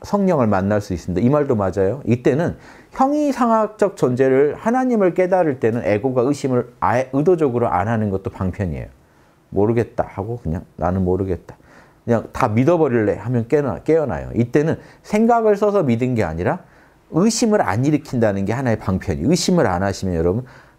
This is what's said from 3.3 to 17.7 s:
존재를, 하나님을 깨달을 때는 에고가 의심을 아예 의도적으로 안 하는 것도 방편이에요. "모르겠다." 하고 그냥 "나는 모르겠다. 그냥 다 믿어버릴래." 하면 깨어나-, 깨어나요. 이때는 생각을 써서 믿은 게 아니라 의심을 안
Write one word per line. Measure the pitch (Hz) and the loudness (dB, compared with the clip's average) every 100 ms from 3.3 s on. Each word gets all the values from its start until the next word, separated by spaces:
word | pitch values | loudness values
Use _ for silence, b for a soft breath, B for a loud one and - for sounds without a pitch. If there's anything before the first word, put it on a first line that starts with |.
| 226 240 220 214 - 196 196 | 0 0 2 0 0 -2 0
존재를, | 139 123 131 131 143 - | 0 2 4 4 2 0
하나님을 | 226 254 254 226 185 | -2 0 0 2 2
깨달을 | 180 180 185 160 127 | 2 2 2 2 0
때는 | 113 117 | 0 0
에고가 | 92 104 131 127 | 0 0 0 0
의심을 | 123 143 135 123 117 - | 0 0 0 -2 -2 -2
아예 | 95 120 131 | 0 0 0
의도적으로 | 135 160 175 143 117 117 | 0 2 2 2 0 0
안 | 90 104 | 0 0
하는 | 113 107 | 0 -2
것도 | 95 95 | -2 -6
방편이에요. | - 92 - 90 67 55 - b b b b _ | -6 -4 -4 -6 -6 -10 -18 b b b b _
"모르겠다." | 92 107 117 110 - 90 | 0 0 0 -2 -4 -6
하고 | - 104 120 | -8 -8 -8
그냥 | 78 87 - - | -6 -6 -8 -4
"나는 | 87 95 | -2 0
모르겠다. | 90 92 95 82 - - b b b b | 0 0 -2 -6 -10 -20 b b b b
그냥 | - 113 - | -4 -2 -4
다 | - 123 | -4 0
믿어버릴래." | 110 131 175 147 120 104 85 | 2 2 2 2 2 0 -2
하면 | 113 123 113 | -2 -4 0
깨어나-, | 151 139 82 | 0 0 -4
깨어나요. | - 160 139 76 64 | 0 0 0 -6 -4
이때는 | 98 123 151 156 - B B | -2 0 0 0 -2 B B
생각을 | - 214 226 233 220 202 | -4 0 2 4 2 2
써서 | 214 202 | 2 2
믿은 | 143 117 127 | 0 0 0
게 | 120 | -2
아니라 | 85 80 101 180 b b b b _ | -2 -2 -4 -4 b b b b _
의심을 | 160 220 226 226 208 | 0 0 0 0 2
안 | 117 | 0